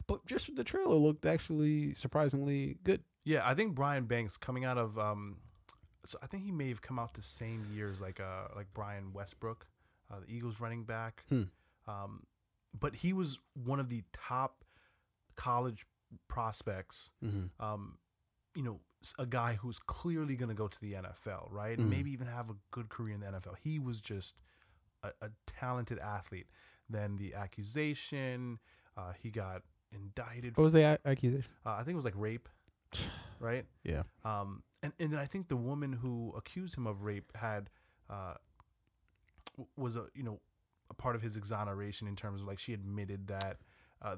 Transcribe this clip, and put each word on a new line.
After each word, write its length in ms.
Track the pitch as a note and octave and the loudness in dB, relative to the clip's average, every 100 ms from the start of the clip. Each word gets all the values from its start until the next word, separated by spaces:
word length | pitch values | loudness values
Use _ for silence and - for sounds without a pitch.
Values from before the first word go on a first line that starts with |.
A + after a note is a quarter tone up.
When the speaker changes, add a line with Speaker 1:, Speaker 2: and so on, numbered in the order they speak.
| - | -2
Speaker 1:
But 180 | G3+ | -2
just 300 | - F#4 - C4+ | 0 -2 0 -2
the 80 | |
trailer 300 | A#3 F#4 F#4+ D#3 | 0 2 6 8
looked 300 | D3+ D3+ D3+ | 8 6 4
actually 680 | D#3+ - D#3 D3+ D3+ C#3+ | 4 2 4 4 4 2
surprisingly 840 | - B2+ D3+ D3 C#3 C#3+ C#3 C#3 D3 | -2 0 4 4 4 2 2 0 0
good. 200 | F#3 F#3+ - _ | 2 2 0 _
Speaker 2:
Yeah, 180 | D3+ D3+ A2 | 2 4 6
I 60 | |
think 200 | D#3 A3 | 4 4
Brian 320 | C3+ C#3 C#3+ A#2 | 4 4 4 4
Banks 300 | A#2+ G#2+ - | 2 2 -2
coming 260 | - B2+ | -4 0
out 140 | B2+ B2 | 2 2
of, 200 | A2+ G#2+ | 2 2
um, 380 | G#2+ G#2 G2+ G2+ - - - - - _ | 0 0 -4 -10 -16 -18 -14 -14 -16 _
so 140 | - - | -6 -4
I 40 | C3 | -4
think 180 | G3 | -6
he 80 | G3 | -2
may 160 | E3+ C3+ | -2 -2
have 120 | A2+ | -4
come 180 | - B2+ | -4 -4
out 140 | A#2 | -4
the 80 | - | -2
same 440 | G2+ - A2+ A2+ G#2 | 0 2 0 -4 -4
year 140 | G#2 G#2 | -4 -4
as, 100 | F#2+ | -4
like, 200 | F#2+ F#2+ | -6 -6
uh, 280 | F#2+ F#2 G2 G2 | -6 -6 -8 -10
like, 120 | G2 | -10
Brian 400 | A2 G#2 G2+ G2 | -6 -6 -6 -6
Westbrook, 540 | G2 G2+ - A2 A#2 - _ _ _ - | -6 -8 -6 -6 -8 -12 _ _ _ -14
uh, 100 | G2+ F#2 | -12 -8
the 80 | |
Eagles 260 | A#2 A#2+ G#2+ | -6 -4 -4
running 240 | A#2 A#2 | -4 -4
back. 400 | A2+ A2+ A2+ - - | -4 -4 -4 -8 2
Speaker 1:
Hmm. 140 | C3 F#2+ - _ _ - | 2 2 -4 _ _ -8
Speaker 2:
Um, 360 | G2+ G2 G#2 - _ _ _ _ G2+ | -6 -8 -10 -16 _ _ _ _ -6
but 180 | D3 - | -4 0
he 160 | F3 | 0
was 260 | F#3+ E3 B2+ _ | 2 0 -2 _
one 280 | C#3 B2 C#3 | -6 -2 0
of 100 | C3 | 0
the 120 | A#2+ G2 | -4 -6
top 520 | - - B2+ C3 - - _ _ _ _ _ _ - | -10 -2 0 0 -4 -20 _ _ _ _ _ _ -4
college 500 | B2+ A#2+ B2+ G#2+ - _ _ - - | 2 4 2 -2 -10 _ _ -16 -6
prospects, 840 | - A2+ G#2+ - F#2+ - - - - | 0 2 2 0 -2 -4 -8 -8 -6
Speaker 1:
Mm-hmm. 400 | A2+ G2+ F#2 - | -2 -2 -2 -4
Speaker 2:
um, 340 | A2 G#2+ G2+ - _ _ _ _ _ | -4 -4 -8 -14 _ _ _ _ _
you 80 | - | -4
know, 180 | B2+ G2+ - _ | -4 -4 -12 _
s-, 120 | - - | 0 2
a 80 | B2 | 0
guy 280 | B2 A#2 | 2 2
who's 240 | A2 A#2+ A2 | 0 -4 -6
clearly 580 | - - E3+ E3 D3 B2+ | -6 -4 0 0 0 0
gonna 180 | A#2+ | 0
go 140 | G#2+ G#2+ | 0 -2
to 120 | - | -4
the 140 | G#2+ | -6
N 100 | F#2+ F#2 | -6 -8
F 180 | F2+ G#2+ | -8 -6
L, 220 | F#2+ E2 | -6 -6
right? 260 | G2+ G#2+ A#2 | -4 -2 2
And 80 | A2 | 4
Speaker 1:
Mm-hmm. 40 | |
Speaker 2:
maybe 200 | F#2 C#3+ | 4 2
even 140 | C3 B2 | -2 -4
have 240 | A#2+ A2+ | -6 -6
a 40 | G2+ - | -10 -10
good 180 | - A2 | -8 -8
career 260 | - A2+ | -6 -6
in 60 | G2+ | -6
the 60 | G2+ | -6
N 80 | |
F 120 | F#2+ F2+ | -6 -8
L. 100 | F#2+ | -8
He 180 | D3+ D#3 | -4 -2
was 220 | C3 A2+ | -2 -4
just 360 | - G2 - - - _ - _ _ _ | -4 -4 -4 -8 -14 _ -20 _ _ _
a, 60 | G#2 - | -10 -8
a 80 | G#2+ A2 - | -10 -10 -12
talented 520 | - B2+ B2+ A2+ A#2 | -6 -2 0 -2 -4
athlete. 480 | G#2 G#2 - F#2 - - - - - | -4 -4 -6 -10 -12 -18 -20 -18 -6
Then 280 | A2 G#2 G2+ | -2 0 0
the 180 | G2+ | -2
accusation, 1200 | G2+ G2 - G2+ C3+ D3+ C#3+ - C#3+ C3 B2 B2 A2+ - - - - | -4 -6 -6 -4 0 2 0 -2 -2 -2 -2 -4 -8 -12 -20 -16 -8
uh, 160 | F2+ F2+ | -8 -6
he 100 | A#2 | -6
got 320 | G#2+ F#2+ F#2 - _ _ | -4 -4 -6 -12 _ _
indicted. 680 | G#2 G2 A2+ A2+ A#2+ A#2+ A#2 | -12 -10 -8 -8 -6 2 8
Speaker 1:
What 80 | |
was 80 | D#3 | 10
the 80 | D#3 | 12
a-, 260 | D3+ D3+ C#3+ | 10 8 4
accusation? 420 | C3+ B2 C3+ - - | 4 6 4 0 -6
Speaker 2:
Uh, 60 | A2+ | -4
I 80 | G#2+ | -2
think 160 | C3 | -2
it 20 | F3 | 0
was, 80 | |
like, 100 | B2+ G2 | 0 0
rape, 320 | G#2+ A#2 - - _ _ _ | -2 -2 -8 -20 _ _ _
Speaker 1:
<sighs> 480 | - - - - - | -2 -2 -4 -12 -6
Speaker 2:
right? 240 | A#2 B2+ - _ | -2 -2 -4 _
Speaker 1:
Yeah. 200 | D#2+ D#2+ - - | 0 0 0 -4
Speaker 2:
Um, 380 | A2 G#2 G2 G2 - - | -4 -2 -2 -6 -12 -8
and, 100 | D3 - | -6 -2
and 120 | D#3+ | 0
then 60 | D3+ | 0
I 40 | C#3 | 0
think 220 | G3 F3 | -4 0
the 80 | B2+ | 0
woman 360 | A#2+ C#3+ C#3 | 2 0 0
who 380 | A#2+ B2+ A#2+ A#2 - | -2 -2 -2 -2 -6
accused 400 | - F3+ F#3 C3+ | -8 -6 -4 -2
him 100 | A2+ | -2
of 160 | G2 | -2
rape 300 | G#2 G2+ - A2 | -2 -4 -6 -4
had, 340 | A2+ G#2 G2+ - _ _ - | -2 -2 -4 -14 _ _ -12
uh, 240 | G2+ F#2 - _ _ _ _ _ _ _ _ _ - - - | -8 -8 -10 _ _ _ _ _ _ _ _ _ -18 -16 -14
w-, 120 | B2 - | -10 -4
was 200 | B2+ A2+ | -2 -2
a, 100 | G#2 | -4
you 80 | C#3 | -6
know, 180 | A#2+ G#2 - _ _ _ - | -6 -6 -10 _ _ _ -16
a 40 | |
part 220 | - B2+ A#2 | -2 0 2
of 60 | |
his 140 | A2+ G#2+ | 0 -4
exoneration 720 | G2+ G#2+ G#2 G2 G2+ G2+ G#2 | -2 0 0 -2 -2 -4 -4
in 100 | G2 | -4
terms 260 | G#2+ G2 | -4 -4
of, 40 | G2+ | -4
like, 120 | G2 | -4
she 140 | - | -4
admitted 540 | G#2+ G2 G2+ G2 G2 G2 | -4 -2 -2 -2 -4 0
that, 300 | G2 F#2+ - - - - - | 2 2 0 -12 -20 -20 -8
uh, 140 | G#2 | -6